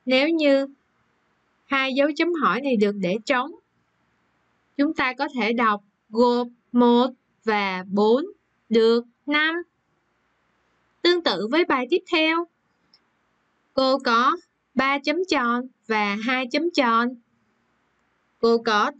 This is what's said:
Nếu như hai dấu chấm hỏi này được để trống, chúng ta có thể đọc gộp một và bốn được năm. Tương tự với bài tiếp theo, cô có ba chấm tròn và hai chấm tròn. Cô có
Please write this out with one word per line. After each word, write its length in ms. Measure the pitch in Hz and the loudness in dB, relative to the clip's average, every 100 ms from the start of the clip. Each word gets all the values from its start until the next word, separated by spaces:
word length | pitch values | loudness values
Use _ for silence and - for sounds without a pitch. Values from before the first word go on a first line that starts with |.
| - | -2
Nếu 240 | 262 294 | 0 0
như 380 | 330 294 269 277 - _ _ _ _ _ _ _ _ - | 2 2 2 0 -10 _ _ _ _ _ _ _ _ -6
hai 280 | 269 269 | -4 -2
dấu 140 | 262 285 285 | 0 0 0
chấm 180 | 330 | -2
hỏi 280 | 339 214 208 | 0 -2 0
này 140 | 277 233 | 0 0
được 200 | 202 202 | 0 0
để 220 | 175 220 - | -4 -4 -2
trống, 260 | 254 285 427 _ _ _ _ _ _ _ _ _ _ _ - | -2 -2 -10 _ _ _ _ _ _ _ _ _ _ _ -4
chúng 160 | 294 | -2
ta 200 | 320 262 | -2 -4
có 140 | 247 294 262 | -4 -6 -4
thể 180 | 214 | -2
đọc 280 | 240 233 202 _ _ _ | 0 0 -2 _ _ _
gộp 380 | 220 240 240 247 _ _ | 2 2 2 -4 _ _
một 360 | 240 240 240 254 254 _ _ | 2 4 4 2 -4 _ _
và 400 | 220 208 196 185 190 | -4 -2 -2 -6 -4
bốn 380 | 196 214 247 381 - _ _ - | 0 2 2 -2 -12 _ _ -2
được 340 | 226 226 233 233 _ - | 2 4 2 -2 _ -4
năm. 300 | 294 311 339 339 _ _ _ _ _ _ _ _ _ _ _ _ _ | -2 0 -4 -10 _ _ _ _ _ _ _ _ _ _ _ _ _
Tương 220 | 349 349 | 0 0
tự 240 | 285 185 220 | 0 -4 -2
với 140 | 302 359 | 0 0
bài 220 | 277 247 | -2 0
tiếp 140 | 349 - | -2 0
theo, 360 | 339 320 330 349 _ _ _ _ _ _ _ _ _ _ _ _ | 0 0 0 -4 _ _ _ _ _ _ _ _ _ _ _ _
cô 260 | - 262 269 | -2 0 0
có 380 | 262 233 262 349 _ _ _ | 0 2 2 -2 _ _ _
ba 260 | 247 262 277 | -4 -2 -2
chấm 180 | 285 320 370 | -2 -4 -2
tròn 380 | 294 240 240 254 _ - | -2 0 -2 -6 _ -4
và 280 | 214 208 208 | -2 -2 -2
hai 320 | 226 254 254 | -2 -2 -2
chấm 120 | 294 339 | -4 -2
tròn. 380 | 320 240 226 240 254 _ _ _ _ _ _ _ _ _ _ _ _ | 0 2 2 0 -6 _ _ _ _ _ _ _ _ _ _ _ _
Cô 180 | 226 233 | 0 2
có 340 | 233 208 247 | 2 0 0